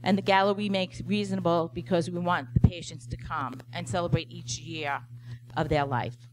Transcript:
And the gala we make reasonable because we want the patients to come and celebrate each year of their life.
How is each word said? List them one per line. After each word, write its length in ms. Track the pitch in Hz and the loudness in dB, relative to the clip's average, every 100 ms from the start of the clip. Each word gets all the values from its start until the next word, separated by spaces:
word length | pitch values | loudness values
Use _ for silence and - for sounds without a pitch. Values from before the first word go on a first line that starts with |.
And 140 | - 196 | 2 2
the 40 | |
gala 300 | 202 190 196 | 4 6 6
we 160 | 202 208 | 2 0
make 340 | 196 185 - - | 0 -2 -6 -2
reasonable 640 | 208 196 190 175 170 165 | -2 0 0 2 2 0
because 380 | - - 175 170 | -6 0 0 0
we 80 | 175 | -2
want 340 | 175 175 131 | 0 0 2
the 60 | - | 6
patients 480 | 170 175 160 160 - | 6 4 -10 -14 -12
to 80 | - | -12
come 460 | - 165 131 127 - | -6 -4 -4 -6 -10
and 160 | 170 175 | -8 -2
celebrate 420 | 185 175 165 165 | 0 2 2 0
each 300 | 175 170 - | -12 -8 -8
year 400 | 156 160 147 135 120 - - - - - | -8 -6 -4 -4 -8 -18 -14 -16 -10 -4
of 140 | 151 | 0
their 160 | 151 143 | 2 2
life. 320 | 127 95 - - | 0 -2 -8 -20